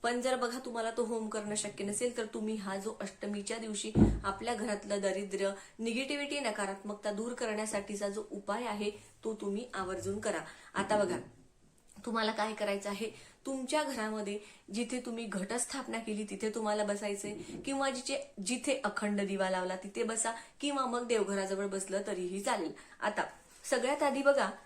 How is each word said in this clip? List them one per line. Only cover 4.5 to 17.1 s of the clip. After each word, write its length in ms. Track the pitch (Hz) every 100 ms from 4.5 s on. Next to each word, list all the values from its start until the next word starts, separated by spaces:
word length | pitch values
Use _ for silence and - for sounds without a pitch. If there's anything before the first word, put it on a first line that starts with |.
घरातलं 460 | 226 226 202 202 202
दारिद्र्य, 520 | 190 185 202 185 196 196 - -
निगेटिव्हिटी, 600 | 226 226 269 285 285 285
नकारात्मकता 720 | 247 208 196 196 208 202 208
दूर 220 | 202 233
करण्यासाठीचा 760 | 240 233 208 214 208 202 202 202
जो 140 | 202 -
उपाय 320 | 202 - 214
आहे 260 | 247 208 208 - - -
तो 100 | 220
तुम्ही 360 | 214 202 202 247
आवर्जून 460 | 196 185 180 185 214
करा. 200 | 214 170 156 - -
आता 300 | 196 196 214
बघा 140 | 190 175 - - - - - - - - 240
तुम्हाला 260 | 226 220
काय 220 | 220 214
करायचं 360 | 214 208 196 202
आहे, 200 | 202 220 - - - -
तुमच्या 380 | 269 254 302
घरामध्ये 560 | 285 240 214 220 202 208 - - -
जिथे 260 | 202 233 247 247
तुम्ही 200 | 226 220
घटस्थापना 760 | 190 196 240 - 277 254 226
केली 260 | 220 208 208
तिथे 200 | 196 220
तुम्हाला 340 | 226 214 208
बसायचंय 540 | 208 202 208